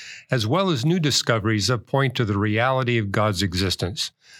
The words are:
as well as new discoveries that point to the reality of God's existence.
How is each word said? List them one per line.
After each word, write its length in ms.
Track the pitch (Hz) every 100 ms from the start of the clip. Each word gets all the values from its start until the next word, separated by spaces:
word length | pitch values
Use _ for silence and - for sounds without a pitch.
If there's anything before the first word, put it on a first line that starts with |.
| - - -
as 160 | 131 107
well 240 | 165 196
as 160 | 147 147
new 140 | 185
discoveries 680 | 151 - - 113 101 107 98
that 220 | 123 -
point 260 | 135 135
to 100 | -
the 140 | 107 101
reality 640 | 107 107 123 131 123 117
of 120 | 101
God's 300 | 104 107 90
existence. 680 | 98 90 95 - 90 - - - - -